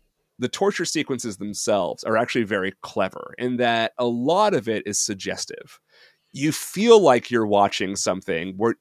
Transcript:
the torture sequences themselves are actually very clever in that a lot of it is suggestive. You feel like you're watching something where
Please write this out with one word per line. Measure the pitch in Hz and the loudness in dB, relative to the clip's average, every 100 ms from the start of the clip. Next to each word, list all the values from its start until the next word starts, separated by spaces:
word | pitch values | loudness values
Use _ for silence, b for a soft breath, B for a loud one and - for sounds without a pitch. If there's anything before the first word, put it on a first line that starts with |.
| _ _ _ - | _ _ _ -8
the | 120 | -6
torture | - 196 - | -2 -2 -2
sequences | 170 160 143 127 120 95 | -4 -4 -4 -6 -8 -10
themselves | 104 101 - 104 85 - | -10 -6 -2 0 0 -4
are | - 110 | -2 0
actually | 120 131 | 0 -2
very | 107 104 95 - | -2 -2 -4 -8
clever | - - 95 - - - | -10 -4 -4 -6 -16 -8
in | 123 123 | -6 -2
that | 120 113 113 - | 0 0 -2 -2
a | 120 | -2
lot | 120 127 175 214 | -2 0 2 2
of | 170 107 | 0 -2
it | 107 - | -4 -4
is | 101 | -4
suggestive. | - 98 95 92 - - - - _ b b b _ | -4 -6 -8 -8 -10 -14 -18 -20 _ b b b _
You | - 151 | -4 -2
feel | - - 180 233 226 | -2 -6 0 8 8
like | 165 123 - | 8 4 2
you're | 120 107 | 0 4
watching | 101 101 - 95 98 | 4 4 2 -4 -2
something | - 92 95 85 90 95 | -2 -4 -2 -4 -4 -2
where | 113 - | -2 0